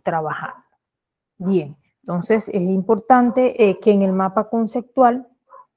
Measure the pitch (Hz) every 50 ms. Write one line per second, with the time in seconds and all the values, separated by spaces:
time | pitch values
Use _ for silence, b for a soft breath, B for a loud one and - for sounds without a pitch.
0 | - 185 165 160 156 151 151 - - - - - _ _ _ _ _ _ _ _
1 | _ _ _ _ _ _ _ _ 180 190 196 175 151 139 - - _ _ _ _
2 | _ - 175 175 175 - 220 220 - - - 196 175 185 190 190 185 - 226 196
3 | - - 254 247 247 240 - 254 254 247 - - 220 196 185 190 - 226 208 196
4 | 196 190 190 190 190 190 185 214 214 - 247 226 226 208 - 247 240 - _ 262
5 | 254 240 240 262 254 - _ _ _ B B B B B _